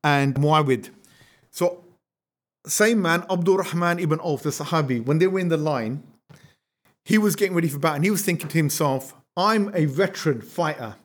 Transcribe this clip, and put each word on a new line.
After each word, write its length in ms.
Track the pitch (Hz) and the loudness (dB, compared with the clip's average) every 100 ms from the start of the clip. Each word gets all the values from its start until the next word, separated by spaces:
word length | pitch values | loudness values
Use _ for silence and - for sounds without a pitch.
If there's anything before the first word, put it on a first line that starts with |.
and 320 | 151 143 139 131 | 2 2 2 2
Muawid. 540 | 147 156 143 123 - - _ _ - _ _ | 2 4 4 0 -2 -20 _ _ -20 _ _
So 340 | - 175 175 - _ _ _ _ _ _ _ - | -2 -2 -2 -18 _ _ _ _ _ _ _ -8
same 340 | - 214 226 | 0 2 2
man, 240 | 175 170 175 | 2 0 0
Abdul 300 | 185 175 190 | 0 2 2
Rahman 400 | 180 165 175 170 | 0 0 0 0
ibn 220 | 170 156 | 0 -2
Auf, 240 | 170 139 | -2 -2
the 60 | 151 | -4
Sahabi, 540 | - 143 165 143 120 | -6 -2 -2 0 -2
when 140 | 117 156 | 0 2
they 80 | 185 | 2
were 140 | 190 | 2
in 100 | 175 | 0
the 80 | 160 | 0
line, 460 | 151 139 110 143 - _ _ - - _ _ _ _ _ - | 0 -2 -4 -8 -12 _ _ -20 -20 _ _ _ _ _ 0
he 120 | 214 | 2
was 180 | 208 160 | 2 0
getting 200 | 196 175 | 0 0
ready 140 | 165 | 0
for 100 | 143 | 0
battle 160 | 160 147 | -2 0
and 80 | |
he 80 | 185 | 0
was 100 | 202 | 0
thinking 280 | 202 165 151 | 0 -4 -2
to 80 | 160 | 0
himself, 580 | 147 - 151 135 - - _ - | 0 0 -2 -2 -6 -20 _ -2
"I'm 360 | 196 220 202 | 2 2 0
a 120 | 190 156 | 0 0
veteran 560 | 135 190 190 156 120 | 0 -2 -2 -4 -4
fighter" 540 | - - 160 135 113 98 | -6 -4 -4 -4 -10 -14